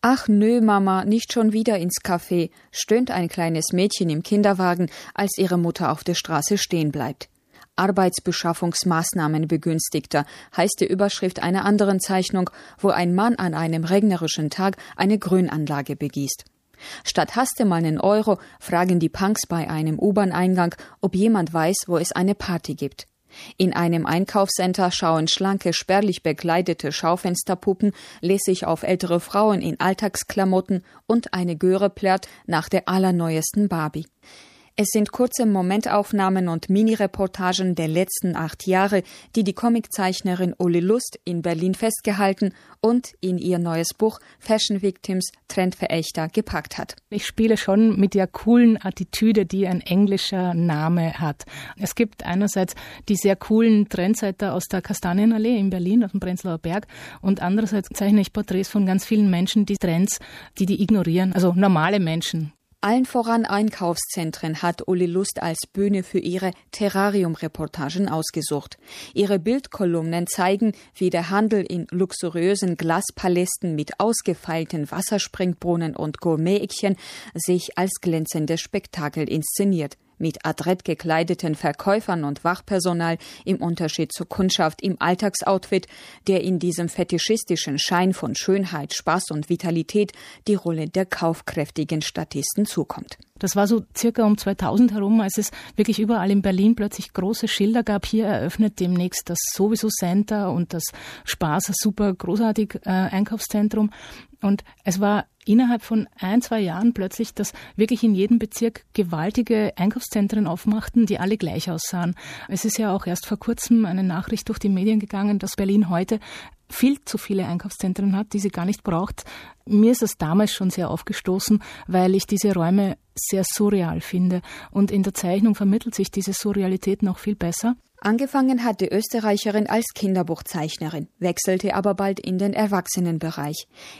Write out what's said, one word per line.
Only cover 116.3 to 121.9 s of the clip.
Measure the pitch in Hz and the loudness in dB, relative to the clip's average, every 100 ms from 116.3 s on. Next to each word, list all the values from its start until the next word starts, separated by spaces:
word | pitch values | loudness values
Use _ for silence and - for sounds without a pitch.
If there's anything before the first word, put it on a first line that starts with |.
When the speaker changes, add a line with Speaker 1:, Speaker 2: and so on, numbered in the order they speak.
| - - - _ | -18 -18 -20 _
Speaker 2:
viel | - 247 277 | 0 2 2
zu | - 208 | -4 -8
viele | - 196 185 | -4 -2 -2
Einkaufszentren | 175 202 - 190 185 202 190 | -4 -6 -4 -4 0 0 0
hat, | 208 | -2
die | 208 | -2
sie | 196 | -2
gar | - 175 | -2 -2
nicht | 208 | -2
braucht. | - 165 190 - - - - - - | -2 -2 -2 -6 -14 -18 -20 -20 2
Mir | 208 220 | 6 6
ist | 247 | 6
es | 214 - | 0 -2
damals | 156 180 214 | 0 2 2
schon | - 190 | 2 -2
sehr | 185 170 | 0 -4
aufgestoßen, | 160 - 208 - 185 - 208 - - | -4 -6 -8 -2 -2 2 2 0 -18
weil | - | -2